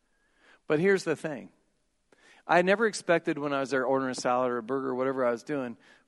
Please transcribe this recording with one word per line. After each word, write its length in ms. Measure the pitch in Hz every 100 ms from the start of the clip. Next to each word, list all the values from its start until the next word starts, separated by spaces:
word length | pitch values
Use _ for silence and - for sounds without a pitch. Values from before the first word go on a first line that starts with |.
| _ _ _ _ _ - -
But 100 | 156
here's 240 | 196 190
the 140 | 165 139
thing. 340 | 160 127 95 _ _ _ _ _ _ _ - - -
I 160 | 170
never 240 | 180 202 226
expected 520 | - - 170 170 147
when 140 | 147
I 80 | 139
was 100 | 127
there 140 | 131
ordering 280 | 123 135 131
a 20 |
salad 360 | 123 131 123 127
or 80 | 120
a 40 |
burger 280 | 110 135 131
or 40 |
whatever 320 | 127 131 131 123
I 60 |
was 100 | 117
doing, 340 | - 147 123 113 - -